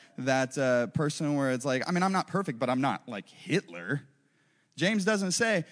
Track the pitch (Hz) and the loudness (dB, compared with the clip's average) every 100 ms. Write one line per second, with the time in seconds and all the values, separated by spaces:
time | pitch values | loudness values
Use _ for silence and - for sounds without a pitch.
0 | - - 131 131 127 - 131 123 117 - | -18 -6 0 2 2 0 2 4 2 0
1 | 147 - 151 147 135 127 135 131 - 180 | -2 0 -2 0 0 0 0 -2 0 0
2 | 190 190 - 190 196 117 127 127 135 98 | 2 0 -2 -2 -2 -2 0 2 0 0
3 | - 104 - - - 165 - 87 87 139 | -6 -12 -12 -14 -2 -2 -2 -12 -4 -6
4 | - _ _ _ _ _ _ - 180 220 | -6 _ _ _ _ _ _ -2 0 2
5 | 190 208 190 170 233 190 160 | 2 2 0 0 2 2 -2